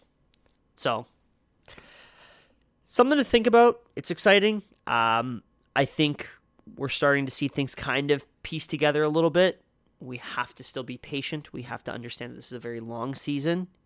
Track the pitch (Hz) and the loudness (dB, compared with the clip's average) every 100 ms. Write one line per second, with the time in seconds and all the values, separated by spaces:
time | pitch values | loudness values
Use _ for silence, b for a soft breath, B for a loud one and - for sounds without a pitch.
0 | _ _ _ _ _ _ _ - 135 113 | _ _ _ _ _ _ _ -8 -4 -4
1 | 117 _ _ _ _ _ - b b b | -8 _ _ _ _ _ -20 b b b
2 | b b b b b b _ _ _ - | b b b b b b _ _ _ 2
3 | 254 294 247 240 220 233 240 240 _ - | 4 4 4 2 6 8 6 4 _ -14
4 | - - 208 202 208 214 - _ - 120 | -8 0 4 6 4 -2 -8 _ -2 0
5 | 113 113 123 117 - _ _ 135 139 - | 2 2 0 -8 -14 _ _ 0 0 0
6 | 151 143 - - _ _ - - 135 - | -2 -2 -12 -18 _ _ -20 -10 -6 2
7 | 143 139 135 - 139 - 135 - 143 127 | 4 4 0 -4 -4 -2 -6 -6 -2 0
8 | 143 139 - _ - 160 - 151 147 147 | 2 0 -2 _ -12 -10 -8 0 2 2
9 | 151 160 165 165 185 - _ _ _ _ | 2 2 4 4 2 0 _ _ _ _
10 | 127 120 - - 120 - - 139 120 123 | -14 -14 -10 -8 -8 -10 -10 -10 -10 -14
11 | - 143 - 156 - - 123 127 - 117 | -10 -10 -8 -10 -10 -14 -12 -12 -10 -12
12 | 117 - 127 120 - 123 120 117 113 117 | -12 -12 -14 -14 -14 -12 -10 -10 -10 -8
13 | 127 131 - 143 151 175 180 _ | -8 -6 -4 -2 -2 -2 -4 _